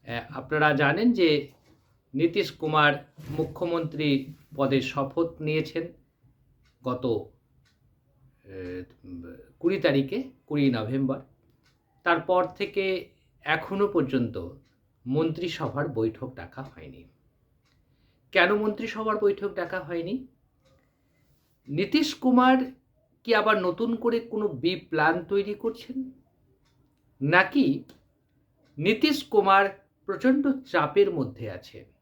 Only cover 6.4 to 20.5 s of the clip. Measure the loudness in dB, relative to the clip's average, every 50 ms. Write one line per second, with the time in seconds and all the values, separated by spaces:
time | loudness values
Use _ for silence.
6.4 | _ _ _ _ _ _ _ _ _ -6 -6 -4 -2 -2 -2 -4 -6 -10 _ _
7.4 | _ _ _ _ _ _ _ _ _ _ _ _ _ _ _ _ _ _ _ _
8.4 | _ -16 -14 -12 -10 -10 -10 -10 -12 _ _ _ -18 -16 -16 -14 -14 -16 -18 -20
9.4 | -20 _ _ _ 0 0 0 4 2 4 4 4 0 0 -4 -6 -6 -8 _ _
10.4 | _ _ 0 2 2 2 2 0 -2 -4 -2 -2 -2 -2 -4 -6 -8 _ _ _
11.4 | _ _ _ _ _ _ _ _ _ _ _ _ _ 0 0 0 0 0 2 2
12.4 | 2 0 -4 -8 -8 -4 -4 -4 -2 -2 -2 -4 -6 -12 _ _ _ _ _ _
13.4 | _ -2 -2 -2 -2 -6 -2 -2 -2 0 2 0 0 0 0 -2 -2 -2 -6 -10
14.4 | -12 -12 -14 -18 _ _ _ _ _ _ _ _ _ -4 -2 0 0 -2 -2 -4
15.4 | -6 -6 -6 -6 -6 -6 -4 -4 -4 -4 -2 -2 -2 -2 -2 -6 -14 -12 -12 -14
16.4 | -16 -14 -14 -16 -16 -16 -16 -20 -20 -20 -20 -20 -20 -20 _ _ _ _ _ _
17.4 | _ _ _ _ _ _ _ _ _ _ _ _ _ _ _ _ _ _ 2 2
18.4 | 4 4 2 2 0 -2 -4 -4 -8 -8 -8 -6 -4 -2 -2 2 0 0 0 0
19.4 | -6 -8 -6 -6 -8 -6 -6 -8 -8 -6 -6 -6 -6 -6 -6 -8 -8 -14 _ _
20.4 | _ _